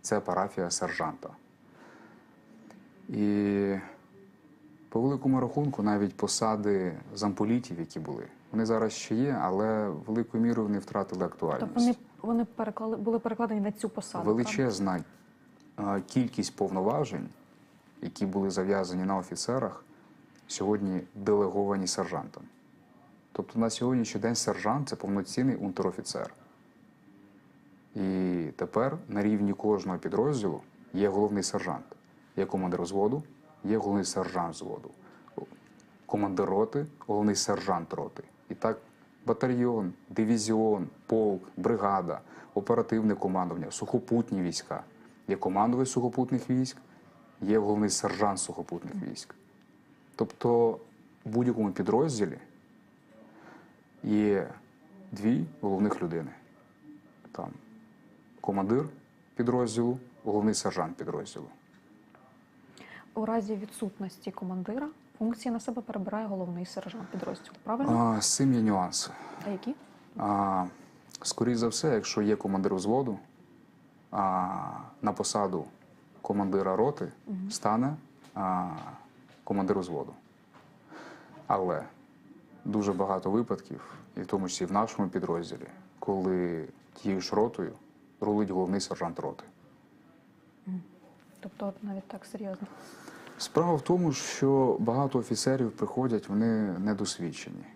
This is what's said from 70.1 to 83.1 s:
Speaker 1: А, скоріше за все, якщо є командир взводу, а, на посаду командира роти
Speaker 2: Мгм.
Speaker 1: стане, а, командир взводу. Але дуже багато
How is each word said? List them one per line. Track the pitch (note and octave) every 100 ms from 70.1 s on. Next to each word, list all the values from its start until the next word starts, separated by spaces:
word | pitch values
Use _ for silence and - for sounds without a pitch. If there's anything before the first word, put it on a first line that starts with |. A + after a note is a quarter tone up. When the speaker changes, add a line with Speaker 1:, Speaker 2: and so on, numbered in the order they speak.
| -
Speaker 1:
А, | G#2 G2+ G2 F#2+ F2+ - - - - -
скоріше | - - A#2+ A#2
за | A#2
все, | - D#3
якщо | A#2 - -
є | G#2 G#2+
командир | G2+ F#2+ G2
взводу, | F#2+ F#2 B2 C3 G2 - - - - - - - - -
а, | G#2 G2 F#2 F#2 F#2+ G2 - - -
на | A2
посаду | G#2 G2+ A2 G2 F#2 D2+ - - - - -
командира | - G2+ G2+ G2 F#2+ F#2+
роти | B2 D3 F2 - -
Speaker 2:
Мгм. | F#3+ G3
Speaker 1:
стане, | - A2 A2 C3 D#3 - - -
а, | - F#2+ F#2 F2+ - - - - - - -
командир | - G2 F#2+ G2
взводу. | F2 D#2 - - - _ _ - - - - - - - - - -
Але | G2 F#2 D#2 - - - - - - - -
дуже | - G#2 G2+
багато | F2+ G2